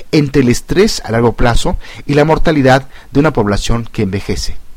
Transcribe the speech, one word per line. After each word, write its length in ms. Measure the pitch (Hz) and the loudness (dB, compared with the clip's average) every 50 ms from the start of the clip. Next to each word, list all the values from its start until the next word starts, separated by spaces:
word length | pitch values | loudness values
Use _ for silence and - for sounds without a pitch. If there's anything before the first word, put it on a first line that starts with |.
| - - | -6 -2
entre 320 | - 156 151 135 143 143 | 0 0 0 2 0 2
el 80 | 123 120 | 2 2
estrés 500 | 120 - - - - 170 208 220 - - - | 0 0 -2 -2 0 2 2 0 0 -4 -6
a 80 | - | -4
largo 200 | 113 117 120 113 | -2 0 0 0
plazo 460 | 104 - 123 120 117 - - 170 185 - - - - - - | 2 2 2 4 4 2 2 0 -2 -4 -6 -10 -16 -12 -6
y 80 | - 143 | -2 0
la 120 | 147 147 | 2 2
mortalidad 640 | 160 156 - - 170 160 147 131 131 127 139 - - - - - - | 2 2 2 2 2 4 4 4 4 4 4 2 -4 -12 -20 -18 -2
de 100 | - 139 | 0 0
una 120 | 151 156 | 2 2
población 560 | 131 - 104 104 101 - - - 120 117 113 - | 0 0 0 0 0 0 0 0 -2 -2 -4 -6
que 120 | - - | -4 -4
envejece. 540 | 107 95 98 98 - - 95 - - - - - - - - | -4 -2 -4 -6 -4 -4 -4 -4 -2 -4 -4 -6 -8 -10 -14